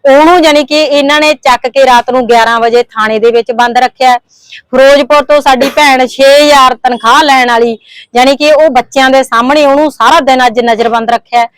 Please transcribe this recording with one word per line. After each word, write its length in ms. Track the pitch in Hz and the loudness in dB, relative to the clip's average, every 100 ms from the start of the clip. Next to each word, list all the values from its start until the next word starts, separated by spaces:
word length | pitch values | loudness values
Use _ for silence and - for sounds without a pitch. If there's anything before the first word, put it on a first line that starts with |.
ਉਹਨੂੰ 380 | 277 269 311 359 | 2 2 4 2
ਜਾਣੀ 220 | 311 294 | 2 0
ਕਿ 180 | 285 302 | -2 -4
ਇਹਨਾਂ 380 | 302 285 277 302 | -2 -2 0 0
ਨੇ 140 | 302 | -2
ਚੱਕ 340 | 302 269 240 254 | -2 -2 -2 -2
ਕੇ 180 | 277 262 | 0 2
ਰਾਤ 240 | 240 240 | 2 0
ਨੂੰ 160 | 254 226 | -4 0
ਗਿਆਰਾਂ 340 | 233 226 233 | 0 0 -2
ਵਜੇ 220 | 226 240 | 0 -2
ਥਾਣੇ 360 | 240 196 214 220 | -4 -6 -4 0
ਦੇ 120 | 226 | 0
ਵਿੱਚ 220 | 233 233 | 0 -4
ਬੰਦ 260 | 233 240 233 | -4 -2 0
ਰੱਖਿਆ। 400 | 254 _ 262 240 _ _ _ | -4 _ 0 0 _ _ _
ਫਿਰੋਜ਼ਪੁਰ 720 | - _ 254 269 285 277 294 | -20 _ 0 2 2 2 -2
ਤੋਂ 180 | 285 294 | 0 0
ਸਾਡੀ 280 | 285 262 226 | 0 -2 -2
ਭੈਣ 380 | - 294 262 254 | 0 0 0 -2
ਛੇ 380 | - 269 285 | 0 2 2
ਹਜ਼ਾਰ 300 | 294 285 254 | 2 2 2
ਤਨਖਾਹ 480 | 240 254 233 226 277 | 0 -4 -2 0 0
ਲੈਣ 280 | 302 262 247 | 2 0 0
ਵਾਲੀ, 280 | 233 233 220 _ - - | -2 -2 -6 _ -20 -8
ਜਾਣੀ 220 | 240 262 277 | -2 0 0
ਕਿ 160 | 294 | 0
ਉਹ 180 | 294 311 | 2 2
ਬੱਚਿਆਂ 400 | 247 233 269 262 | 0 -4 -2 0
ਦੇ 120 | 262 | 0
ਸਾਹਮਣੇ 420 | 254 226 254 302 | 0 -4 -2 0
ਉਹਨੂੰ 260 | 285 277 302 | 0 0 -2
ਸਾਰਾ 300 | - 233 330 | -2 0 0
ਦਿਨ 260 | 269 262 247 | 0 0 0
ਅੱਜ 140 | 226 | -2
ਨਜ਼ਰਬੰਦ 500 | 233 220 233 226 226 | -2 -2 -2 -2 -4
ਰੱਖਿਆ। 340 | 233 _ 240 233 | -6 _ -4 -4